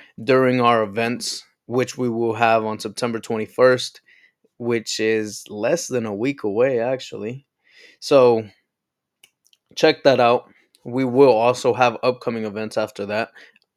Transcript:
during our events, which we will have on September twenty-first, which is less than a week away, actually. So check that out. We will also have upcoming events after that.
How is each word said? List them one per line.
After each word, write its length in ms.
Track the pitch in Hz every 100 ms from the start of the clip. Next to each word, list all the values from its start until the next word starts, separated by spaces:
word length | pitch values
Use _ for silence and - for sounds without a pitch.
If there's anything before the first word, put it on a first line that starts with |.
| - -
during 380 | 113 131 127 127
our 220 | 120 117
events, 600 | 107 101 117 123 - - - _ -
which 320 | 123 127 -
we 100 | 123
will 280 | 113 117 110
have 280 | 117 113
on 160 | 107 107
September 400 | 107 101 123 113
twenty-first, 800 | - 113 110 - 127 127 - - _ _ _ _ _ _
which 400 | 120 117 107 -
is 420 | 110 110 107 104 -
less 380 | 104 117 170 -
than 180 | 127 113
a 80 |
week 300 | 101 127 139
away, 360 | 107 101 131 123
actually. 680 | 120 131 - 104 104 131 _ _ _ _ - _
So 480 | - 143 123 113 104 _ _ _ _ _ _ _ _ _ _ _ _ -
check 280 | 156 147
that 180 | 143 127
out. 280 | 120 123 - _ _ _ 131
We 180 | 123
will 300 | 131 123 139
also 400 | 110 120 123 127
have 240 | 113 123 113
upcoming 420 | 127 123 - 117 107
events 320 | 101 107 -
after 300 | 107 - 101
that. 240 | 107 113 - - _ _